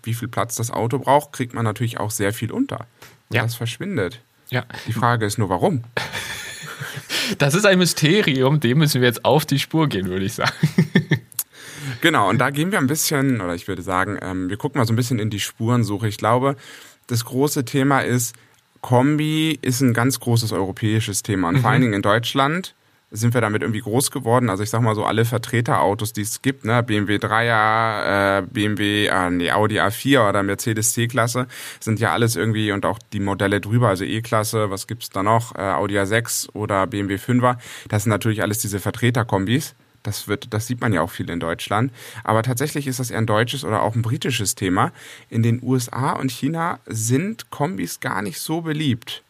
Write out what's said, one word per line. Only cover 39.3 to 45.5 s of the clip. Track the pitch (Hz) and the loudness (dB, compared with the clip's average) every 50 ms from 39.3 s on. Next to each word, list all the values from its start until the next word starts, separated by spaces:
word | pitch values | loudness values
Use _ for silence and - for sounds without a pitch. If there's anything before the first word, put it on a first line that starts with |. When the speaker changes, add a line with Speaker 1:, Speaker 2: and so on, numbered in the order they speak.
| - 98 95 95 117 143 160 - - _ _ _ _ _ - | 2 0 2 2 0 0 -2 -4 -12 _ _ _ _ _ -8
Speaker 1:
Das | 107 101 - - - | -8 -8 -6 -6 -6
wird, | 104 98 - - - | -6 -6 -6 -4 -6
das | 107 110 | -4 -4
sieht | - 127 120 127 | -4 -4 -4 -2
man | 120 104 | 0 0
ja | 82 | 0
auch | 78 87 | 0 -2
viel | - - 92 82 | -4 -8 -8 -6
in | 85 87 | -6 -4
Deutschland. | 80 82 85 - - - 101 104 117 139 - - - - - - - | -4 -4 -4 -4 -4 -2 0 0 0 0 -4 -8 -18 -18 -16 -8 -2
Aber | - 110 110 113 | 0 2 2 2
tatsächlich | 123 127 120 143 151 - 151 143 | 2 0 -2 -2 -4 -4 -4 -6
ist | 131 131 127 | -4 -4 -4
das | 127 117 | -4 -4
eher | - | -2
ein | 104 113 | -2 0
deutsches | 110 107 107 120 117 143 139 139 | 2 2 2 2 0 -2 -6 -4
oder | 85 110 104 | -2 0 0
auch | - 104 110 | 0 0 0
ein | 117 113 | 0 -2
britisches | 113 120 160 - - 131 - 101 92 - | -2 -2 -4 -2 -2 -2 -2 -2 -4 -4
Thema. | - 107 92 90 98 120 175 - - - - - - - - | -2 -2 0 2 2 0 0 -2 -6 -18 -20 -20 -20 -14 -6
In | - 117 113 | -2 0 2
den | 117 | 2